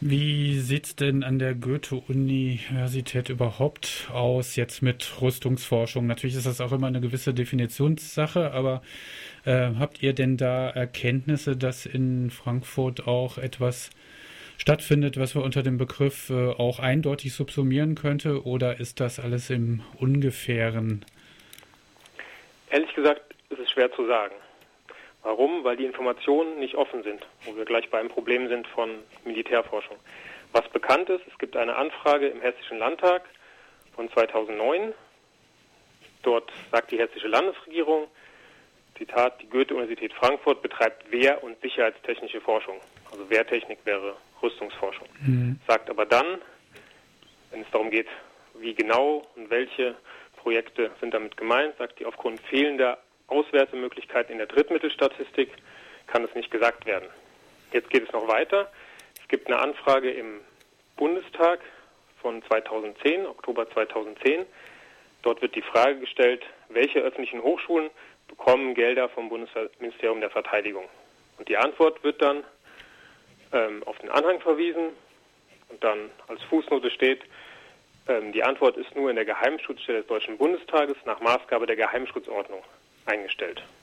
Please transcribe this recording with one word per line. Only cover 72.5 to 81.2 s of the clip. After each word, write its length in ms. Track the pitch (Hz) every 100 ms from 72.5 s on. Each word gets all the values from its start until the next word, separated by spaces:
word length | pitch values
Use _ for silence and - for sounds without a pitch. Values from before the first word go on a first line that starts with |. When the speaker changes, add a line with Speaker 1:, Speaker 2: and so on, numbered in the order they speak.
| _ - - - - - - _ _ _
Speaker 2:
ähm, 300 | 131 110 104 -
auf 120 | -
den 100 | 107
Anhang 320 | 139 160 180
verwiesen 480 | 175 156 170 165 165 - - _ _ _ _ _ -
und 140 | 113
dann 260 | 113 107 107 - -
als 160 | -
Fußnote 480 | - 160 - 139 120
steht, 300 | - 131 135 - - - - - - _ _ -
ähm, 240 | 117 107
„Die 100 | 110
Antwort 320 | 120 135 131 -
ist 180 | - 143
nur 140 | 139
in 60 | 117
der 100 | 107
Geheimschutzstelle 720 | 101 120 156 - 131 - 113
des 80 | -
Deutschen 300 | 107 - 107
Bundestages 600 | 147 180 - 160 143 139 -
nach 160 | 107